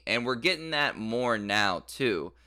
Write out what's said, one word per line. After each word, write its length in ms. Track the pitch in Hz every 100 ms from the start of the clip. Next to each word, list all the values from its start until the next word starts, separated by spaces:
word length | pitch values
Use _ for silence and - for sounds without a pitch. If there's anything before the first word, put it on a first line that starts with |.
| -
And 220 | 113 120
we're 80 | 123
getting 340 | 151 170 160
that 240 | 151 143 -
more 440 | 110 117 123 110
now, 460 | 101 104 101 87 -
too. 460 | - 131 90 85 -